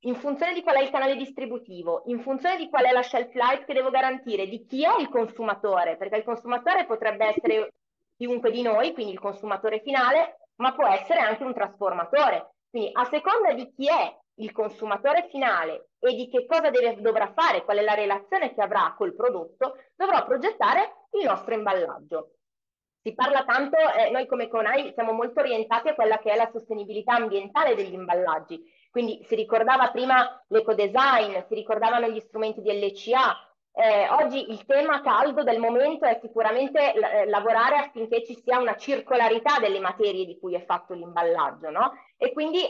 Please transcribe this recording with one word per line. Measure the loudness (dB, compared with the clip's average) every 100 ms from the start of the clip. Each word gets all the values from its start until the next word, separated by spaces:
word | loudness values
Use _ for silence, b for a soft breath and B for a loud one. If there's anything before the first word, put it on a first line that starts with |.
in | -8 -6
funzione | -4 -2 -2
di | -2
qual | 2 2
è |
il | 2
canale | 0 0 -2
distributivo, | -6 -10 -10 -10 -12 -10 -4 -4 -4
in | -6
funzione | -4 -4 -2 -2
di | -2
qual | 2
è | 4
la | 2
shelf | 0 -4 -4
life | -2 0 0
che | -2
devo | -2 0
garantire, | 0 0 -4 -6 -4 -4
di | -8 -10
chi | -2
è | 2 2
il | 0
consumatore, | -2 -2 -4 -6 -4 0 0 0 -2
perché | -4 -4
il |
consumatore | -4 -8 -6 -4 0 0
potrebbe | 0 -2 -4 -2 0
essere | 0 0 0 -2 -10 _ _ _ _
chiunque | -6 -2 0
di | 0
noi, | 0 2 0
quindi | -2 -8
il | -6
consumatore | -8 -8 -6 -4 -2 -4
finale, | -2 2 4 4 2 -4 _ _
ma | -2
può | 2 2
essere | 2 2 0
anche | 2 0
un | -4
trasformatore. | -4 -6 -2 -4 -2 0 2 2 2 -6 _ _
Quindi | -6 -4
a | -2
seconda | -2 -2 0 2 2
di | 0 -6
chi | -4 0
è | 2 0 -6 _ _
il | -12
consumatore | -4 -6 -4 -6 -2 2 2 0
finale | -2 0 0 -2 -6 -14 _
e | -2
di | -2 -2
che | -2 2
cosa | 2 2
deve, | 2 2 0
dovrà | 0 0 0
fare, | 2 2 2
qual | 0 0
è |
la | 2
relazione | 2 0 -2 -2 -2 -2
che | -2
avrà | -2 0 0 -2
col | -6
prodotto, | -2 -2 -2 -8 -4 -4 B B
dovrò | _ 0 2
progettare | 2 0 0 2 2 4 0 -4 _ -2
il | 0
nostro | -2 -2
imballaggio. | -4 0 0 -2 -6 -8 -8 -8 _ _ _ _ _ _ _
Si | -12
parla | -2 2 2
tanto, | 2 0 2 4
eh, | 4 4 2
noi | 2 -2
come | -4 -2
conai | -2 0 0 -2
siamo | -4 -2
molto | -2 -2 0
orientati | 0 0 0 0 0
a |
quella | 0 2 2
che | 2
è | 2
la | 0
sostenibilità | -2 -8 -8 -6 -6 0 0
ambientale | 0 -4 -2 0 2
degli | 2 -2
imballaggi. | -8 -2 0 2 -2 -4 -14 B B B
Quindi | -4 -4 -4
si | -4
ricordava | -2 2 2 4 4 2
prima | 0 2 2 2 -4 _
l'ecodesign, | 0 2 0 2 2 4 4 2 -4 -6
si |
ricordavano | -8 -2 0 2 2 0
gli | -4
strumenti | -8 -6 -6 -2
di | -2
L | 0 -2
C | -4 0
A. | 2 2 0 -8 _ _ 2
Eh, | 4 4 4
oggi | 2 2 -2 -8
il | -12
tema | 0 2 4 0
caldo | 2 4 4 2
del | 0 2
momento | 2 2 2 2 0
è | 0
sicuramente | -2 -2 0 0 0 2 2 2
la-, | 0
eh, | 2 2
lavorare | 0 2 2 4 2
affinché | -2 -6 -4 -2
ci | -4 -10
sia | -2 0
una | 0
circolarità | -4 -4 -6 0 2 2 2 2 2
delle | 2 0
materie | -4 0 0 0
di | -6 -8
cui | -6
è | -6
fatto | -2 -4 -4
l'imballaggio, | -12 -8 -2 0 2 0 -4 -8
no? | -2 -2 B B _
E | -2
quindi | 0 0 0